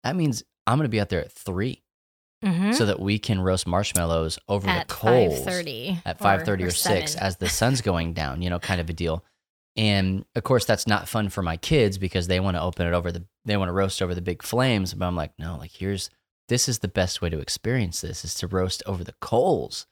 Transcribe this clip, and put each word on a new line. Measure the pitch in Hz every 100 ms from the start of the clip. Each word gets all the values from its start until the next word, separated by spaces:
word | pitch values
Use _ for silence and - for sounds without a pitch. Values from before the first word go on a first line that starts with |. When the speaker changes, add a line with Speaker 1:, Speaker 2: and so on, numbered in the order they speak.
| -
Speaker 1:
that | 180
means | 156 113 - _ -
I'm | 127
gonna | 151
be | 107
out | 101
there | 90
at | 71
three | - - 92 120 - _ _ _ _ _ _
Speaker 2:
Mm-hmm. | 208 170 202
Speaker 1:
so | 247 -
that | -
we | 95 104
can | - 98
roast | 92 92 -
marshmallows | 87 101 92 85 82 80 - -
over | 101 98
Speaker 2:
At | 92 -
Speaker 1:
the | -
coals | 110 123 95 69
Speaker 2:
five | 65
thirty | 180 165 113 135 175 127
Speaker 1:
at | 85
Speaker 2:
or, |
Speaker 1:
five | 104 98
thirty | 160 98
Speaker 2:
or | 90
Speaker 1:
or |
six | 87 - 95 78
Speaker 2:
seven. | - 95
Speaker 1:
as | 90
the | 90
sun's | - 117 131
going | 107 87 82
down, | 85 73 71
you | 90
know, | 87
kind | - 92
of | 82
a |
deal. | 85 85 80 _ _ _ _ _ -
And | 107 101 95 95 - -
of |
course, | - 127 -
that's | 107 -
not | 104 -
fun | 113 101
for | -
my | 87 82
kids | - 156 107 95
because | 95 92 87
they | 92
wanna | 98 90
open | 82 82 85
it |
over | 87 87
the, | 87 92 _ -
they | 104
wanna | 92
roast | 90 98 -
over | 90 90
the |
big | 87 87
flames. | - 117 131 110 92 98
But | 90
I'm | 87
like, | 73 -
"No, | 82 80
like, | 76
here's, | - 95 98 - _ _ _ _
this | 123 -
is | 117
the | 95
best | - 90 -
way | 87
to | 80
experience | - - 110 127 98 -
this, | 85 92 82
is | -
to | 90
roast | 95 92 - -
over | 92
the | 85 -
coals." | - 117 170 131 57 - -